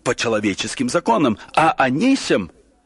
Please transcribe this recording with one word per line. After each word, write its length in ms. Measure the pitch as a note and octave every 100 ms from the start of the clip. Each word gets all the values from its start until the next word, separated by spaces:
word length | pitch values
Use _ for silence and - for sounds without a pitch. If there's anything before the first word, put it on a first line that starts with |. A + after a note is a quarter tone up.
| -
по 100 | A#2+
человеческим 720 | A#2 A2 G#2 F#2 A2+ - B2
законам. 500 | F3 - A3 C#3 G#2 -
А 180 | - D#3+
Анисим 760 | - C3 C3+ B3+ C4+ - C#3 F2 - _ _